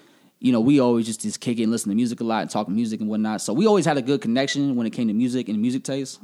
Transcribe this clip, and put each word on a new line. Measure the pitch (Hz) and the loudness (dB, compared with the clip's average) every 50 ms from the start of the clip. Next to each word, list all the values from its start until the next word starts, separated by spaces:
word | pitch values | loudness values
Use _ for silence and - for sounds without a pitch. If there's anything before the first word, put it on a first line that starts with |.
| _ _ _ _ _ _ _ - | _ _ _ _ _ _ _ -2
you | 123 127 | 0 2
know, | 123 110 | 2 4
we | 113 139 147 139 | 4 6 6 6
always | 123 123 120 117 110 | 6 6 4 2 2
just, | 113 107 - | -2 -4 -6
just | - 107 - - | -6 -8 -6 -6
kick | - 127 117 117 | -4 -4 -2 0
it | |
and | 113 110 | 0 0
listen | 117 110 - 104 | 0 -2 -2 0
to | 101 | 0
music | 113 123 113 117 - | 0 0 0 -2 -4
a | 117 | -2
lot | 113 113 104 | -2 -2 -2
and | 82 - | -2 -2
talk | - 107 107 - | -2 -4 -2 -2
music | 98 113 120 110 - - | -2 -2 -2 -2 -4 -4
and | 107 104 | -4 -4
whatnot. | 107 107 107 107 107 95 | -2 -2 -2 -2 -2 -4
So | - - | -4 -2
we | 104 151 214 | 0 2 4
always | 214 208 190 143 | 4 4 4 4
had | 165 147 | 2 0
a | 139 | 0
good | 113 131 143 - | 0 0 -2 0
connection | - 113 117 131 143 139 - 143 143 139 127 | 0 0 0 0 0 0 0 0 0 0 0
when | 120 113 | 0 -2
it | 110 | -2
came | - 127 120 110 | -2 -2 -2 0
to | 101 | 0
music | 113 127 123 123 127 117 98 | 0 0 0 0 -2 -4 -2
and | 110 104 | -2 0
music | 113 123 123 123 - | 0 0 -2 -2 -4
taste. | - 135 139 131 - - - | -4 -6 -6 -6 -8 -12 -16